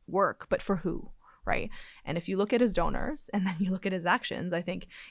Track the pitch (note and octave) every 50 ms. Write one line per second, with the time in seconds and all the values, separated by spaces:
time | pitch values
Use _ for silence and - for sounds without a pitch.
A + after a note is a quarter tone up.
0 | _ - - F#3 G3 D#3 - - - - - - - - G3 F3 - F3+ D#3 -
1 | - - - - _ - - _ - - - - - - - - - - - -
2 | - - D#3 E3+ E3 - F#3+ F#3 G3+ G#3 - A#3+ B3 A#3 F3+ F3 E3+ - - -
3 | - - D4+ D4 - - - G3+ F#3 F#3+ F3+ D#3+ G3 F#3 F#3 F3+ - G3 F#3 F#3
4 | E3 F3 F3+ F3 - - - - E3 F3+ F3 E3+ F3 - F#3 F3+ - - - -
5 | - -